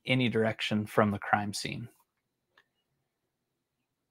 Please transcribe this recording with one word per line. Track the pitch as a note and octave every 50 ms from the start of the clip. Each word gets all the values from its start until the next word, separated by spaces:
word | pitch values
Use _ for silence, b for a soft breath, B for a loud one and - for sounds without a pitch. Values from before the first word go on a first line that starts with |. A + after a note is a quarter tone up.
| -
any | - B2+ C3 B2+ A#2
direction | G#2+ A2 A2+ A2+ G#2+ - - - G#2+ G#2 G#2+
from | - - - A2 G#2
the | G2+ G2+
crime | - - - G#2 G#2 G2+ G2+
scene. | - - - - - A#2+ - - _ _ _ _ _ _ _ _ _ _ _ _ _ _ _ _ _ _ _ _ _ _ _ _ _ _ _ _ _ _ _ _ _ _ _ _ _ _ _ _ _ _ _